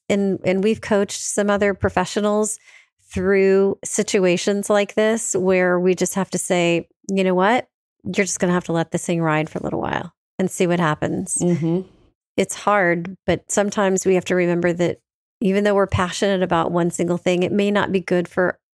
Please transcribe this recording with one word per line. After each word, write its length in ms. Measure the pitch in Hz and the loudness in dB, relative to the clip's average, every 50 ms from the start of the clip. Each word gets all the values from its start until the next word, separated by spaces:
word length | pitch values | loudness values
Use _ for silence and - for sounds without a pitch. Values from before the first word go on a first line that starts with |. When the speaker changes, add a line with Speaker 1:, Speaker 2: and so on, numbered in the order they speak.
| _ - | _ -2
Speaker 1:
and, 300 | 208 202 202 196 185 - - | 0 0 0 0 -2 -2 -2
and 200 | 185 185 190 190 | -2 0 0 0
we've 160 | 220 220 - | 0 0 -2
coached 400 | - - 220 196 202 202 - - | -2 0 0 0 0 0 -4 -8
some 300 | - - - 214 202 202 | -8 -4 -2 -2 0 0
other 240 | 202 196 208 202 190 | 0 2 0 0 0
professionals 840 | 185 - 196 - 185 180 - - 214 202 208 208 214 214 214 - - _ - - - _ _ _ _ _ _ - | 0 -2 -2 0 -2 -2 -2 -2 -2 0 0 0 0 0 -2 -4 -8 _ -18 -20 -20 _ _ _ _ _ _ -6
through 680 | 190 185 190 202 190 190 196 190 196 196 196 202 - - | -2 0 2 2 4 4 4 4 4 4 2 0 -4 -6
situations 840 | - - - 208 - - 208 185 180 175 180 - 208 202 202 196 - | -4 -4 -2 -2 0 0 2 4 2 2 2 0 0 -2 -2 0 0
like 240 | 214 202 202 202 - | 2 2 0 0 0
this 400 | - 214 220 226 226 - - - | 0 2 2 0 0 -2 -4 -2
where 440 | - 185 185 185 180 185 180 180 175 | 0 2 2 2 4 4 2 2 2
we 160 | 180 185 180 | 2 2 2
just 200 | 175 180 - - | 2 0 -2 -2
have 160 | 196 185 - | -4 -4 -4
to 80 | - 185 | -4 -6
say, 500 | - - 190 180 170 170 170 165 - - _ _ _ - | -2 -2 0 0 2 2 0 0 -2 -6 _ _ _ -4
"You 160 | 190 196 190 | -2 0 0
know 100 | 185 180 | 2 2
what? 340 | 180 185 208 240 - - _ _ _ _ _ _ _ - | 2 2 2 2 0 -2 _ _ _ _ _ _ _ -10
You're 200 | - 180 - 196 | -4 -2 -2 -2
just 140 | 185 - - | -2 -2 -2
gonna 120 | - 180 180 | 0 0 0
have 120 | 180 175 | 0 0
to 80 | - 165 | -2 -2
let 200 | 165 165 - - | -2 -2 -2 -4
this 120 | 170 - | -6 -4
thing 160 | - 175 165 | -2 -2 0
ride 300 | 165 160 151 156 156 156 | 0 0 0 0 -2 -4
for 80 | - - | -6 -8
a 40 | - | -6
little 180 | - - - | -6 -6 -4
while 340 | - - - - - 170 - _ _ _ _ - | -4 -4 -4 -6 -6 -8 -14 _ _ _ _ -4
and 120 | 190 180 | -4 -2
see 160 | - - 190 | 0 0 0
what 140 | 170 175 175 | 2 2 2
happens." 540 | 175 151 151 - - - - - 190 175 - - | 2 0 0 -2 -2 -4 -4 -4 -4 -4 -4 0
Speaker 2:
Mm-hmm. 420 | 170 175 175 135 165 165 170 185 185 - - _ _ _ _ _ _ _ _ | 0 0 2 0 0 0 -2 -2 -4 -8 -14 _ _ _ _ _ _ _ _
Speaker 1:
It's 180 | - 196 - - | -2 -2 -2 -4
hard, 640 | - - 202 208 208 185 170 170 175 170 190 190 - _ | -4 0 0 2 4 4 2 2 0 -4 -8 -12 -8 _
but 240 | - 175 180 - - | -2 -2 -2 -4 -2
sometimes 560 | - 220 202 208 - 220 202 190 190 185 - | -2 0 0 0 0 0 0 2 2 2 2
we 80 | 190 185 | 2 2
have 100 | 185 185 | 2 0
to 80 | - 185 | 0 0
remember 380 | 180 175 175 175 170 170 175 170 | 0 0 0 0 0 0 0 0
that 280 | 175 175 160 - - _ _ _ _ _ _ _ _ 233 | 0 -2 -2 -2 -6 _ _ _ _ _ _ _ _ -2
even 220 | 190 190 202 202 | 0 0 2 2
though 100 | 208 202 | 2 2
we're 120 | 202 196 | 2 2
passionate 560 | 190 - - 185 175 - - 214 196 196 185 185 | 0 0 -2 -2 -2 -2 -2 0 0 0 0 0
about 280 | 180 180 165 160 - 170 | 0 0 0 0 0 0
one 180 | 175 170 175 | 0 0 0
single 280 | - - 175 170 175 175 | 0 -2 -2 -2 -2 -2
thing, 240 | - 190 180 175 185 | -2 0 0 0 0
it 100 | - - | 0 0
may 180 | 208 202 202 | 0 0 0
not 220 | 208 202 190 - 190 | 0 0 0 0 -2
be 80 | 190 | -2
good 260 | 170 - 180 180 170 - | -2 0 -2 -2 -2 -2
for 300 | - 196 180 175 - - _ _ | -2 -2 0 0 -2 -6 _ _